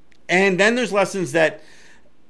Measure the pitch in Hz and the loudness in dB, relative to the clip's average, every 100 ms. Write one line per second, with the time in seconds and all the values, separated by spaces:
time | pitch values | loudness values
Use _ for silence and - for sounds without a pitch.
0 | - - - 175 196 185 208 240 220 202 | -20 -16 -2 0 2 2 2 0 -2 0
1 | 190 196 156 160 156 - - - - - | -2 -2 -4 0 0 -2 -16 -20 -20 -20
2 | - - - | -20 -20 -20